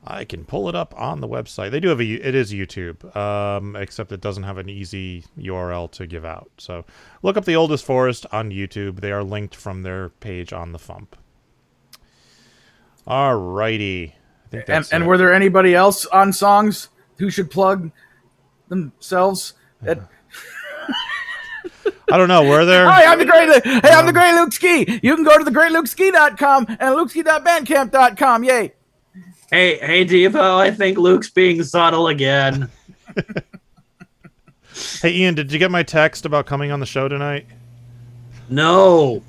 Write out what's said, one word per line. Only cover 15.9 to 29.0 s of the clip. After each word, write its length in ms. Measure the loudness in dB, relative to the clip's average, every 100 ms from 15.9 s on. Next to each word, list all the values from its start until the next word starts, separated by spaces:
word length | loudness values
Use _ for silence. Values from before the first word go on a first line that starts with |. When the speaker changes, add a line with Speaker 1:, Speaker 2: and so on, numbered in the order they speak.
| 0 -2
Speaker 2:
on 260 | 2 2
songs 560 | 2 2 2 2 -4 -14 _ _ _
who 120 | -8
should 200 | -6 -6
plug 400 | -2 0 -2 -6 _ _ _ _ _ _ _ _
themselves? 840 | -8 -8 _ -6 -2 -2 -2 -12 _ _ _
At 160 | -8 -8
Speaker 1:
<laughs> 40 | -10 _ _ -20 -20 -18 -18 -16 -12 -10 -10 -12 -12 -14 -14 -16 -18 _ -8 -6 0
I 60 | 2
don't 120 | 4
know. 200 | 4 6
Were 160 | 4
there? 240 | 6 6 8
Speaker 2:
Hi, 160 | 8
I'm 140 | 8 6
the 60 |
great 240 | 6 6 8
Lu-, 120 | 4 4 4
hey, 100 | 6
I'm 140 | 8 6
the 40 |
Speaker 1:
Um, 40 |
Speaker 2:
great 180 | 4 4
Luke 180 | 4 2
Ski. 480 | 0 0 0 0 -2
You 140 | 0 2
can 80 |
go 120 | 6 6
to 40 |
the 60 | 4
great 220 | 2 2
luke 160 | 2 -2
ski 240 | -2 2
dot 260 | 4 2 2
com 260 | 2 2 0
and 260 | -4 -2
luke 160 | 0 -2
ski 120 | -4
dot 200 | -2 0
bandcamp 460 | 0 0 0 -2 0
dot 260 | 2 2 2
com. 280 | 0 2
Yay. 280 | 2 0 -2 _ _ _